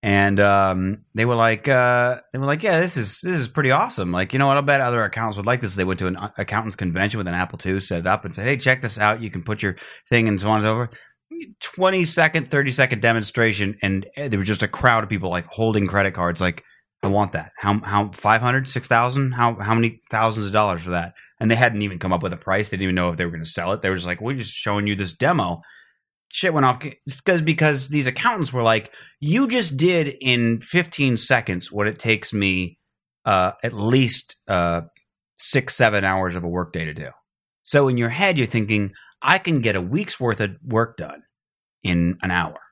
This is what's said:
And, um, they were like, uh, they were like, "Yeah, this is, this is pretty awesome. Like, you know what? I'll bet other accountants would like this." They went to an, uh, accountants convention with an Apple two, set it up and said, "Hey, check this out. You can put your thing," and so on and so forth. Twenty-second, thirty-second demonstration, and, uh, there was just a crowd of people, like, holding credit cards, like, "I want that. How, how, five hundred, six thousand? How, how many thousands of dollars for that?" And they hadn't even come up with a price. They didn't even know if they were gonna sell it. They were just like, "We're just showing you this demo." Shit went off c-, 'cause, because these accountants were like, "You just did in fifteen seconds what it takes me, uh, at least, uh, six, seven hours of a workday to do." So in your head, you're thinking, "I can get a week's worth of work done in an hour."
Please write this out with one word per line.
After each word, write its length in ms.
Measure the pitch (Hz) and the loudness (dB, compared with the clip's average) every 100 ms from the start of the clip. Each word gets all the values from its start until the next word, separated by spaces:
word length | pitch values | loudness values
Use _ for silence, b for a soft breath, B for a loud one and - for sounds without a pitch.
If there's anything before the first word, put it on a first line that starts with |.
And, 380 | 104 98 101 98 | 2 2 4 4
um, 600 | 101 98 98 92 95 104 - | 4 4 4 2 -2 -4 -8
they 120 | 110 113 | -2 0
were 80 | |
like, 340 | 120 113 110 - | 4 2 2 2
uh, 520 | 131 123 123 123 123 - | 4 4 4 2 -2 -6
they 60 | 127 | -6
were 80 | 139 | -2
like, 160 | 156 | 0
"Yeah, 180 | 208 165 | 2 2
this 160 | 180 151 | 0 -2
is, 240 | 104 - | -6 -6
this 160 | 180 175 | -4 -2
is 100 | 123 | -2
pretty 220 | - 135 | 0 2
awesome. 420 | 135 233 - 90 | 4 2 -2 -4
Like, 200 | 87 98 | -2 -2
you 60 | 131 | 0
know 80 | 139 | 2
what? 100 | 139 | 2
I'll 60 | |
bet 180 | 143 139 | 2 2
other 240 | 127 120 | 2 0
accountants 320 | 107 - 113 101 | -2 -2 -4 -2
would 80 | 104 | -2
like 140 | 123 | 0
this." 140 | 117 | -2
They 100 | 95 | -2
went 140 | 92 92 | -2 0
to 80 | 92 | -2
an, 100 | 92 | -4
uh, 140 | 104 - | -8 -8
accountants 360 | 101 104 110 - | -4 -4 -4 -6
convention 420 | 92 87 101 110 | -4 0 -2 -2
with 80 | 92 | -4
an 60 | |
Apple 240 | 87 90 - | -4 -4 -6
two, 220 | 95 95 | -4 -4
set 180 | 95 87 | -2 -4
it 60 | 87 | 0
up 180 | 98 | -2
and 100 | 85 | -2
said, 120 | 82 110 | -6 -4
"Hey, 100 | 139 | -2
check 240 | 131 131 | 0 0
this 180 | 117 101 | -2 2
out. 220 | 104 113 | 2 2
You 80 | 113 | -4
can 120 | 92 | -8
put 200 | 85 107 | -6 -2
your 140 | 101 92 B B _ | -2 -4 B B _
thing," 180 | 120 113 | 2 4
and 140 | 101 | 2
so 80 | 101 | 2
on 120 | 110 | 2
and 40 | |
so 100 | 107 | 2
forth. 160 | 110 120 B B B _ 330 320 - | 0 -4 B B B _ -14 -14 -14
Twenty-second, 880 | - - 185 190 165 165 160 160 143 | -14 0 2 4 0 2 2 2 0
thirty-second 500 | 147 139 123 131 110 | 0 0 2 2 4
demonstration, 760 | 117 113 107 - 113 101 98 104 | 2 2 0 2 2 2 -2 -2
and, 240 | 101 98 95 - | -2 -2 -4 -10
uh, 120 | 143 | -2
there 100 | 107 | -2
was 100 | 98 | 0
just 140 | 107 | 0
a 60 | 107 | -2
crowd 340 | - 127 113 | -4 -2 -2
of 60 | 104 | -2
people, 200 | 104 90 | -6 -4
like, 160 | 87 87 | -6 -8
holding 400 | - 113 107 98 | -4 0 0 0
credit 260 | 98 98 | -2 -2
cards, 260 | 95 87 85 | -2 -4 -2
like, 240 | 90 85 b b b _ | -4 -4 b b b _
"I 60 | 101 | -2
want 240 | 98 101 | 0 -2
that. 200 | - - - | -4 -12 -6
How, 200 | 101 101 | -2 -2
how, 300 | 98 101 104 | 0 -2 -2
five 260 | 92 101 110 | -4 2 2
hundred, 280 | 123 131 131 | 2 0 -2
six 200 | - - | -6 0
thousand? 440 | 117 123 131 135 | 2 2 0 -2
How, 220 | 123 117 117 | 2 0 0
how 180 | 101 | 0
many 260 | 113 117 113 _ | 2 2 -2 _
thousands 360 | 110 113 110 101 | 0 0 0 0
of 60 | |
dollars 300 | 104 104 90 | 2 2 0
for 80 | 85 | -2
that?" 240 | 87 87 - B B | -4 -4 -12 B B
And 120 | 110 | 0
they 40 | 117 | 4
hadn't 260 | 123 107 | 2 2
even 160 | 104 90 | -4 -4
come 140 | 92 | -2
up 100 | 90 | 0
with 100 | 92 | -2
a 40 | 85 | -6
price. 300 | - 95 107 | -2 -2 0
They 80 | 95 | -2
didn't 80 | |
even 100 | 95 | 0
know 160 | 92 90 | 0 0
if 60 | 85 | -2
they 80 | |
were 60 | 87 | -4
gonna 160 | 82 80 | -4 -10
sell 260 | - 87 | -6 -4
it. 100 | 98 | -2
They 80 | 95 | -2
were 60 | 95 | -2
just 100 | 87 | -4
like, 140 | 87 | -6
"We're 160 | 110 135 | -4 -6
just 160 | 110 | -8
showing 340 | - - 104 104 | -8 -4 -2 0
you 100 | 101 | -2
this 160 | 95 | -4
demo." 480 | 82 131 170 92 85 b b b b b _ _ | -2 0 2 0 -4 b b b b b _ _
Shit 220 | - 185 | -4 0
went 100 | 156 135 | 2 2
off 160 | 127 | 2
c-, 140 | 151 - - 131 - | -6 -14 -16 -6 0
'cause, 160 | 180 | 2
because 460 | 156 160 156 139 135 | 2 2 2 2 -2
these 180 | 147 131 | -2 -2
accountants 460 | 123 240 220 143 | 0 -2 0 -4
were 100 | 127 | 0
like, 300 | 113 113 - B B B | 2 2 0 B B B
"You 300 | 147 202 269 | 0 2 2
just 280 | 247 180 135 | 2 -2 2
did 320 | 165 175 151 - | 2 2 0 -2
in 400 | 131 123 117 117 | 0 2 2 0
fifteen 560 | - 175 170 - 139 117 | 0 -2 -2 0 0 0
seconds 560 | - 127 - 90 - | 2 0 0 -6 -6
what 160 | 101 104 | -2 -2
it 100 | - | -2
takes 340 | 117 110 - | 0 0 0
me, 460 | 107 98 92 90 - _ _ _ _ | 0 0 0 -4 -8 _ _ _ _
uh, 280 | - 95 92 - | 0 2 2 -2
at 80 | 117 | -8
least, 640 | 117 107 131 127 - - - - | -4 2 4 2 -2 -12 -20 -4
uh, 360 | 92 87 85 82 _ _ _ _ _ | 0 0 -2 -6 _ _ _ _ _
six, 360 | - 143 127 | -2 -2 -2
seven 300 | - 117 104 | 0 2 2
hours 320 | 95 95 92 87 | 0 0 0 -2
of 80 | |
a 40 | 85 | -4
workday 360 | 87 85 85 | -4 -4 -6
to 100 | 80 | -8
do." 140 | 76 69 - _ _ _ _ | -10 -14 -16 _ _ _ _
So 240 | - 143 139 | 0 4 4
in 80 | 123 | 2
your 120 | 117 | 0
head, 280 | 131 196 175 | 0 0 2
you're 80 | 120 | 0
thinking, 460 | 120 104 107 101 B B B | 0 2 0 0 B B B
"I 160 | 135 185 | 2 2
can 220 | 185 156 | 2 0
get 140 | 113 95 | 2 0
a 40 | |
week's 400 | 90 139 208 - | -2 -4 -4 -4
worth 200 | 123 107 | -2 0
of 100 | 104 92 | -2 -4
work 320 | - 110 117 - | -2 0 0 -4
done 260 | 71 71 _ _ _ _ _ _ | -14 -14 _ _ _ _ _ _
in 340 | - 87 85 85 | -2 2 2 0
an 80 | 92 | -2
hour." 300 | 90 82 - - | 0 -2 -6 -20